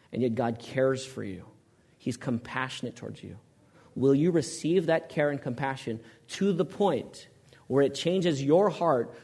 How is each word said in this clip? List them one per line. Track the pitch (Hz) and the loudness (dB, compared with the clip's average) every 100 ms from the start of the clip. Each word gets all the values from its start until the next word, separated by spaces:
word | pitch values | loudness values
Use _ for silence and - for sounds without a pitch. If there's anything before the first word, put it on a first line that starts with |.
| _ | _
And | - | -2
yet | 123 113 | 0 0
God | 120 113 | -2 -2
cares | - 127 131 127 | -4 0 2 2
for | - - | -4 -10
you. | 104 90 - - _ _ _ _ | -10 -10 -14 -20 _ _ _ _
He's | - 120 | -6 -6
compassionate | 139 117 - 127 131 - 123 | -4 -4 -4 -6 -6 -6 -10
towards | - 107 107 | -10 -14 -12
you. | 101 98 _ _ _ _ - - | -14 -18 _ _ _ _ -12 2
Will | 131 | 4
you | 139 170 | 6 4
receive | 170 135 - 151 180 160 | 2 0 -2 0 2 2
that | 160 - | 0 0
care | - 147 | 0 0
and | 139 | 0
compassion | 135 120 139 135 - 113 - - - | -6 -4 -4 -4 -6 -8 -10 -20 -12
to | - 196 | -2 0
the | 175 | 2
point | 160 - 202 127 - - - _ _ - - | 0 0 0 0 -4 -16 -20 _ _ -16 0
where | 131 | 2
it | 139 139 | 2 2
changes | 165 190 175 139 | -2 0 2 0
your | 139 165 202 | 4 6 4
heart | 156 170 131 117 - | 2 2 2 0 -8